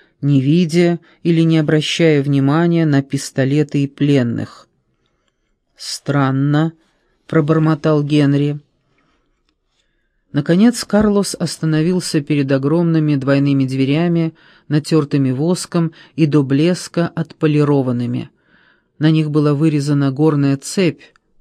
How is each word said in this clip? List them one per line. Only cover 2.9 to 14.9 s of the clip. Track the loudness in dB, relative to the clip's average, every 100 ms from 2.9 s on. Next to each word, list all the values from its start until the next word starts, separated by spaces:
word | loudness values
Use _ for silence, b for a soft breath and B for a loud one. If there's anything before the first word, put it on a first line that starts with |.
| 0
пистолеты | 0 -6 -6 -4 0 0 0 -2
и | -4
пленных. | -2 0 2 0 -4 -8 -14 _ _ _ _ _ _ _ _ _ _ _ -20
«Странно», | -14 -12 -4 -2 0 0 0 0 0 -4 _ _ _ _ -4
пробормотал | -2 0 0 0 0 0 0
Генри. | 0 0 2 2 -2 -4 -12 _ _ _ _ _ _ _ _ _ _ _ _ _ _ _ _
Наконец | -6 0 4 4 2
Карлос | -2 0 2 0 -2
остановился | -4 -8 -4 -2 0 0 -2 -2 -4
перед | -2 -2 0
огромными | 0 0 0 2 2 2
двойными | 0 0 0 2 0 0
дверями, | -2 0 0 0 0 -2 -6 b b b
натёртыми | -4 0